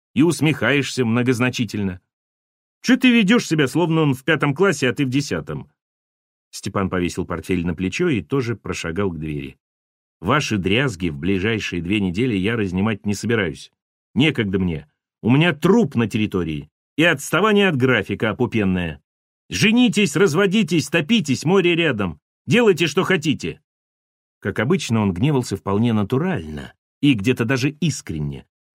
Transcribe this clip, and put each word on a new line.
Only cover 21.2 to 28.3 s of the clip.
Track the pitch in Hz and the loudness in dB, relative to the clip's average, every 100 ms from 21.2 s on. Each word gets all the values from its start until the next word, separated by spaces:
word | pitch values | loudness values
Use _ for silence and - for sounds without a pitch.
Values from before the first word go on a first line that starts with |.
| 151 123 | 0 -2
море | 147 196 175 170 | 2 2 2 2
рядом. | 165 110 95 78 _ _ - | 0 0 -4 -6 _ _ 0
Делайте, | 208 226 156 165 | 4 4 4 0
что | 190 | 0
хотите". | 143 185 156 104 85 - _ _ _ _ _ _ _ _ | 0 0 0 -2 -6 -10 _ _ _ _ _ _ _ _
Как | 107 95 | -6 -2
обычно, | 110 190 - 113 | 0 0 0 0
он | 101 | 0
гневался | 87 143 135 120 98 | 0 0 0 -2 -4
вполне | 98 101 120 | -2 0 2
натурально | 107 101 135 185 139 78 73 65 _ _ _ | 0 0 -2 -2 -4 -8 -12 -14 _ _ _
и | 143 113 | 2 2
где-то | 101 123 | 2 0
даже | 113 131 143 | 0 0 -2
искренне, | 151 165 - - 80 73 | -2 -4 -4 -8 -8 -6